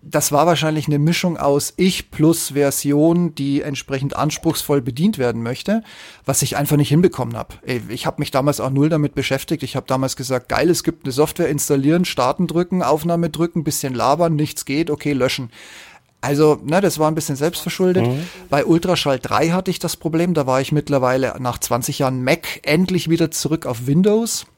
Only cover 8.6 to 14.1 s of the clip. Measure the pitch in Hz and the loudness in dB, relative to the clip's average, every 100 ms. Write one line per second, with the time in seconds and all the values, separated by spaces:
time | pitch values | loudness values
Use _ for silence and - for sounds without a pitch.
8.6 | 123 135 147 160 147 - 131 135 - 160 | -2 2 2 2 0 -2 -2 -2 -2 -4
9.6 | 131 - - 131 131 - 127 127 - 113 | -4 -6 -2 -2 -2 -4 -4 -4 -2 0
10.6 | 151 165 - - 139 123 151 - 165 147 | 2 2 0 -4 -6 0 0 2 -2 0
11.6 | - 143 135 170 180 - 127 139 127 156 | 0 2 4 2 2 0 0 0 -2 0
12.6 | 175 185 139 156 160 170 170 151 170 170 | 0 0 2 0 2 0 0 0 -2 -2
13.6 | 151 - 139 123 113 | -4 -4 -4 0 2